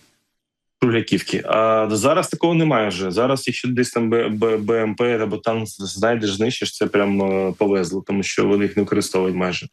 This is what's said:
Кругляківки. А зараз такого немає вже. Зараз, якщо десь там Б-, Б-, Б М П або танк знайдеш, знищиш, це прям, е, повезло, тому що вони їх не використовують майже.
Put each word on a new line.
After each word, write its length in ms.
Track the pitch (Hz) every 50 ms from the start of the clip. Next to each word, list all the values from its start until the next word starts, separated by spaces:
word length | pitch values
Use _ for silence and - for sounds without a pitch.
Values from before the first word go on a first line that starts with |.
| _ _ _ _ _ _ _ _ _ _ _ _ _ _ _ _
Кругляківки. 640 | - 123 113 117 107 - - 92 - - - 92 -
А 420 | - - 107 110 113 110 110 110 107 107
зараз 360 | 107 101 135 156 180 175 -
такого 260 | - - - 170 170
немає 340 | 165 165 156 143 117 110 104
вже. 220 | 92 87 95 92
Зараз, 380 | 87 104 120 127 135 127 - -
якщо 200 | 117 - - 123
десь 220 | 123 120 123 -
там 200 | - 120 117 113
Б-, 180 | 113 117 113 110
Б-, 280 | 107 107 113 113 110
Б 260 | 107 104 104 117 113 110
М 120 | 107 104
П 240 | - 120 120 120 110 110
або 140 | 104 101
танк 300 | 107 - 117 113 113 110
знайдеш, 640 | 107 - - 98 92 - 98 98 113 120 117 107 101
знищиш, 420 | 98 98 110 120 131 - 107 104 -
це 140 | - 107
прям, 360 | 101 - 101 101 101 98 98 98
е, 320 | 98 95 95 95 92 90 -
повезло, 460 | 107 101 101 95 90 82 92 98 90
тому 160 | - 98 98 95
що 240 | - - - 104
вони 180 | 98 101 101 101
їх 120 | 95 -
не 60 | 104 101
використовують 540 | - 104 104 98 - - 95 92 92 92
майже. 300 | 90 92 90 87 - - -